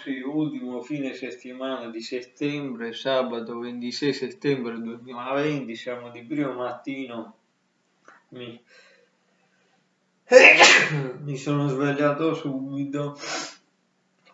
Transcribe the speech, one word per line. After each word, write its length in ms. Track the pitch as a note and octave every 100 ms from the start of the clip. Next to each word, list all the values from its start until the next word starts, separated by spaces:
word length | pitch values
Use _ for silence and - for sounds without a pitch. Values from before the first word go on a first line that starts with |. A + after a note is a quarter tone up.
sì, 160 | D3 C3
ultimo 640 | C3 D#3 D3+ B2+ B2 B2
fine 320 | A#2 D3+ C3+
settimana 760 | A#2 B2+ B2 B2+ B2+ C3 C3 A#2
di 100 | A2+
settembre, 920 | A2+ B2 B2 - D3 D3 C#3+ A#2 A#2
sabato 640 | A2+ C#3 C3 A#2+ A#2 A2+ A#2
ventisei 520 | B2 B2 A#2+ - F3
settembre 680 | C3 B2 - D3 C3+ A#2 A2+
duemilaventi, 960 | A2+ A#2 B2 B2 B2+ C#3 D3+ D3 A#2 A2+
siamo 340 | B2+ A#2+ A#2+
di 120 | A#2
primo 320 | A#2 D3 C3+ B2
mattino. 800 | B2 A#2+ - C3+ B2+ A#2 A2 - _ _ _ _ _ _ - - _
Mi, 300 | B2+ A#2+ A#2 _ - - _ _ _ _ _ _ _ _ _ _ _ _ _ -
<coughs> 960 | B3+ - - - - D3+ D3 C3+ -
mi 140 | D3 C3+
sono 320 | - D3 C#3+
svegliato 680 | C3 C#3+ C#3 D3 C#3+ D#3+ D3
subito, 840 | C#3+ C3 C3+ C#3 C#3+ C#3+ D3 D3 - - - - _ _ _ _ _ _ _